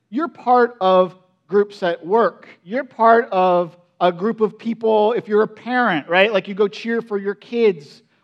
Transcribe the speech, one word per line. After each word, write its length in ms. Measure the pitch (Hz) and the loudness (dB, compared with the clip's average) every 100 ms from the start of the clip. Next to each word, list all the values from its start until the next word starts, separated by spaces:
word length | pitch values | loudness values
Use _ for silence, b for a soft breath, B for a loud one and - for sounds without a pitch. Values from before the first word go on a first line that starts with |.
| _ | _
you're 160 | 220 320 | -8 -8
part 500 | - 240 247 240 240 | -8 0 2 2 0
of 360 | 185 185 185 - _ _ - | 0 2 2 -4 _ _ -4
groups 340 | 196 202 - | -2 -2 -4
at 200 | 185 170 | -6 -6
work. 440 | 160 220 196 - - - | -2 0 0 -4 -20 -20
You're 180 | 170 240 | -10 -10
part 460 | 269 - 226 226 233 | -8 0 4 4 2
of 460 | 190 185 175 175 - _ - | 0 2 2 -2 -10 _ -2
a 100 | 175 | -2
group 300 | 170 202 220 | -2 -6 -2
of 180 | 214 214 | -4 -4
people, 540 | 233 226 226 214 208 | -10 -4 0 2 0
if 160 | 240 - | -2 -2
you're 140 | 208 | 0
a 60 | 214 | -2
parent, 600 | 214 226 247 240 160 135 | -4 -6 -2 0 -2 0
right? 240 | 175 202 | 2 2
Like, 160 | 202 190 | 2 -4
you 60 | |
go 120 | 196 202 | -4 -4
cheer 340 | - 226 233 | -4 -6 -6
for 160 | 226 202 | -4 -6
your 200 | 196 196 | -6 -10
kids 680 | - 240 220 170 143 - _ _ | -8 0 0 0 -8 -20 _ _